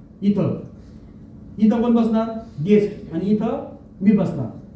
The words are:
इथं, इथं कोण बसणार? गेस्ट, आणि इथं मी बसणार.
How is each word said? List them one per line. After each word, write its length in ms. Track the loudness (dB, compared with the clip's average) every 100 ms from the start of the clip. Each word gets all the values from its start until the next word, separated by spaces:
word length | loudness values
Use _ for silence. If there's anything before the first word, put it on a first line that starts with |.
| -20 -4
इथं, 380 | 0 0 0 -4 -10 -18 -20 -20 -20 -20 -20 -20 -12 2
इथं 240 | 2 4
कोण 120 | 2
बसणार? 320 | 4 2 0 -2 -6 -12 -4
गेस्ट, 500 | 2 4 2 -4 -10
आणि 120 | -4 0
इथं 500 | 0 0 -4 -8 -16 -18 -2
मी 100 | 2
बसणार. 340 | 4 2 -4 -8 -10 -18